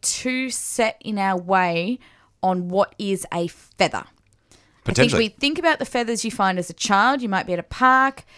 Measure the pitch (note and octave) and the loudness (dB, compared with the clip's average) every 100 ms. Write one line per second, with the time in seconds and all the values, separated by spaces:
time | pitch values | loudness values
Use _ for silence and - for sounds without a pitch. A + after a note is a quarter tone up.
0 | - - B3+ B3+ C4 - - - A3 - | -6 -4 -2 -2 -4 -6 -6 0 0 -2
1 | - G#3 G3 F#3 F3 F#3+ F3+ E3+ F3+ B3+ | -6 -2 0 -2 0 2 2 0 -2 -6
2 | - _ _ _ F#3 F#3 F3 F#3+ G3+ - | -10 _ _ _ -2 0 0 0 0 -2
3 | G3+ F#3+ - F3 E3+ - _ - E3+ F2 | -4 -4 -4 -6 -6 -8 _ -2 0 0
4 | - _ _ _ _ _ _ _ - - | -10 _ _ _ _ _ _ _ -2 2
5 | A3+ - A3 - C#4+ D#4+ E4+ D4+ B3 B3 | 4 2 0 0 -2 0 0 0 -2 -2
6 | A#3 A3+ A3+ - F#3+ F#3 E3+ E3+ - G3 | -2 -4 -4 0 0 0 -4 -8 0 2
7 | A#3 C#4 A#3 F#3+ - F3 - - B3+ C4 | 4 2 -2 -2 -2 -4 -6 2 4 4
8 | C4+ C4+ - | 2 -2 -14